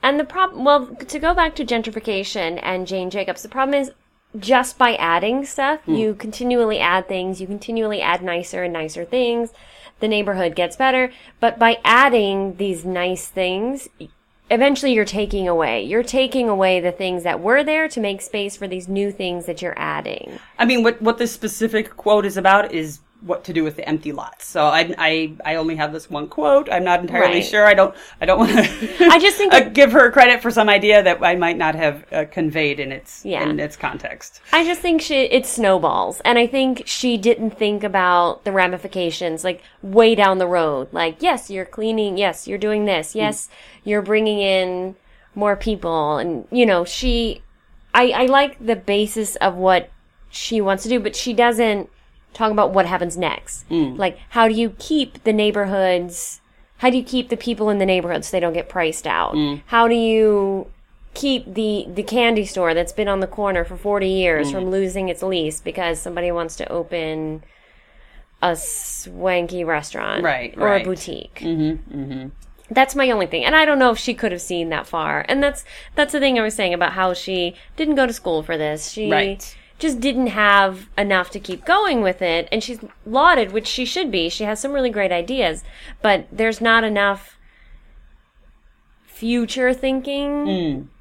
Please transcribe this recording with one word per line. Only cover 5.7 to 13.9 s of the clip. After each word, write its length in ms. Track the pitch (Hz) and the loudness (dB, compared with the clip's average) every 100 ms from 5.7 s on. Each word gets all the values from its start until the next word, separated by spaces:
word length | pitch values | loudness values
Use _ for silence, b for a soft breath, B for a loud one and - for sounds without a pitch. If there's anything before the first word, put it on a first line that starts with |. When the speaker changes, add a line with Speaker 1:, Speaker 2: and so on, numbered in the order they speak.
| 302 - | -2 -2
Speaker 2:
Mm. 120 | 165 | 0
Speaker 1:
you 160 | 220 | 0
continually 680 | 208 214 214 247 247 226 214 | -4 -8 -6 -2 2 2 2
add 260 | 170 185 185 | 2 2 0
things, 320 | 190 185 185 | -6 -6 -8
you 60 | 185 | -8
continually 540 | 202 - 226 214 208 | -10 -6 -4 -2 -2
add 220 | - 180 | -2 -2
nicer 420 | 180 175 175 185 | -2 -6 -6 -6
and 80 | 180 | -6
nicer 320 | 170 156 160 | -6 -8 -10
things, 480 | 170 247 240 233 233 _ B B B _ | -6 -2 0 -2 -4 _ B B B _
the 80 | 214 | -2
neighborhood 480 | 214 202 190 175 160 | 0 -2 -2 -2 -2
gets 180 | 175 | -4
better, 380 | - 262 262 254 B B B | 0 0 2 -2 B B B
but 200 | 233 226 | -2 2
by 200 | 233 233 | 2 2
adding 720 | - 233 277 240 202 196 196 180 | 4 6 6 4 2 0 -4 -4
these 280 | 202 175 | -4 -4
nice 440 | 175 185 180 180 - | -4 -4 -2 -4 -8
things, 600 | - 180 185 226 277 - | -4 -4 -2 -4 -6 -12